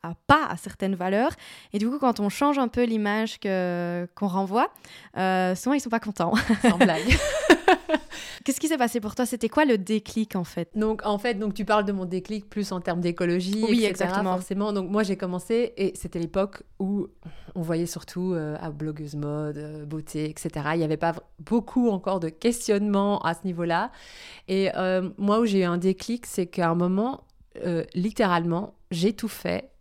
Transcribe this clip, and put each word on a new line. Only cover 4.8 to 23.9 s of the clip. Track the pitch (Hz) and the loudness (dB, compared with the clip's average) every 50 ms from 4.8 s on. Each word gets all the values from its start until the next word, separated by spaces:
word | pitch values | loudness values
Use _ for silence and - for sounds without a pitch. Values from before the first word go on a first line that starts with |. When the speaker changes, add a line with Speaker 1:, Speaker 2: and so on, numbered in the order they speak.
| _ - - - - - _ | _ -20 -20 -20 -20 -14 _
Speaker 1:
euh, | - 190 190 185 185 185 185 185 | -2 0 2 2 2 2 2 0
souvent, | 180 - 247 277 | 0 0 0 0
ils | 285 | 0
sont | 262 240 | 0 0
pas | 220 226 | -2 -2
contents. | - 214 196 - 175 170 214 220 - - | -2 -4 -2 -2 0 2 2 2 4 2
<laughs> | 233 202 | 2 4
Speaker 2:
Sans | - 247 190 | 6 4 6
blague. | 175 254 190 160 - 175 | 6 6 4 4 2 2
<laughs> | 226 - - 571 605 554 622 587 605 349 - - - 370 370 - - 320 302 - - - - - - - - - | 2 2 2 2 0 -2 -2 6 4 4 6 6 4 4 4 2 -2 -2 -2 -2 -6 -14 -14 -14 -14 -16 -8 -4
Speaker 1:
Qu'est-ce | - 262 - | -4 -2 0
qui | - 311 | 0 0
s'est | 320 | 2
passé | 285 247 233 - 240 | 2 2 2 0 -2
pour | 208 214 - | -4 -4 -2
toi ? | - 254 | -2 -2
C'était | 233 - 226 - 220 | -2 0 -2 -2 0
quoi | - 302 311 | 4 4 6
le | 285 240 208 | 6 6 4
déclic, | 185 175 220 214 208 - - 226 220 214 - | 4 2 0 0 0 -2 -2 -2 -2 -2 -2
en | 196 175 | -4 -4
fait ? | - - - 170 _ - | -4 -4 -8 -8 _ -2
Speaker 2:
Donc, | 214 214 220 220 214 - | -2 0 0 0 -2 0
en | 208 208 | -2 -2
fait, | 196 208 240 233 | 0 0 -2 -2
donc, | 190 220 214 202 | 0 -2 -4 -2
tu | 208 214 | -4 0
parles | 208 214 214 208 | 2 4 4 4
de | 196 202 | 2 -2
mon | 190 185 | -2 -4
déclic | 175 175 185 185 - 214 214 196 - | -4 -4 -6 -4 -4 -8 -8 -8 -8
plus | - 208 202 190 196 | -4 -4 -4 -2 -4
en | 180 | -6
termes | 175 - 170 175 | -2 -2 -2 0
d'écologie, | 175 175 170 - 185 170 175 180 180 185 202 214 220 | 0 0 0 0 0 2 2 0 0 0 0 0 2
Speaker 1:
Oui, | 233 220 240 220 | 4 4 4 4
Speaker 2:
et | 202 | 2
cetera, | 185 190 196 | 0 0 -2
Speaker 1:
exactement. | 180 185 196 196 190 180 | 0 0 0 0 0 0
Speaker 2:
forcément. | 185 185 - 196 190 202 214 202 | -2 -2 -4 -4 -2 -2 -2 -2
Donc, | 202 185 175 | -2 -2 0
moi, | 196 208 214 | 0 0 0
j'ai | 190 196 | 0 -2
commencé | 196 202 180 180 180 180 - 226 233 240 226 - - | -4 -4 -6 -6 -6 -4 -2 0 0 0 -2 -2 -2
et | 196 190 - | -2 -2 -2
c'était | - - 170 - 180 | -4 -12 -8 -6 -6
l'époque | 170 165 - 196 196 196 196 - - _ - - | -6 -2 -2 -2 -2 -2 -4 -14 -20 _ -10 -6
où | 196 190 202 202 - - _ - - 165 - - - - - | -4 -2 -2 -2 -4 -6 _ -18 -18 -18 -16 -16 -16 -12 -8
on | 190 165 | -8 -4
voyait | 160 170 165 170 | -2 0 -2 -2
surtout, | 170 - 170 - - - 180 180 185 180 | -2 -4 -10 -12 -10 -6 -4 -2 -2 -2
euh, | 165 156 151 151 151 | -2 -4 -4 -6 -6
à | - 160 | -8 -8
blogueuse | 151 147 156 156 151 151 151 147 143 | -8 -6 -6 -6 -6 -8 -10 -8 -6
mode, | 147 147 147 147 151 151 151 147 | -6 -4 -4 -4 -2 -4 -4 -6
euh, | 147 151 151 151 156 147 | -8 -10 -10 -12 -12 -10
beauté, | 147 151 156 151 - - 156 151 156 | -8 -8 -8 -8 -6 -6 -4 -4 -4
et | 156 | -6
cetera. | - - 160 - 156 143 147 160 | -6 -10 -6 -6 -4 -2 0 0
Il | 170 | 2
y | 165 | 2
avait | 151 156 156 | 0 0 0
pas | 170 170 160 | 0 0 -2
v-, | - - _ - - | -2 -10 _ -20 -20
beaucoup | 151 - 214 240 233 - - 262 240 233 | -4 0 0 0 0 2 0 2 4 4
encore | 202 185 180 202 190 190 | 2 2 0 0 -2 0
de | 165 160 | -2 -4
questionnements | 160 - - 226 233 240 - - 208 202 208 208 202 196 196 202 202 196 | -6 0 0 0 0 0 2 2 2 2 4 2 2 4 4 4 2 0
à | - 160 170 | 0 -2 -2
ce | 170 - | -2 -4
niveau-là. | 190 180 170 175 170 165 170 202 254 | -6 -4 -2 0 2 2 2 0 -2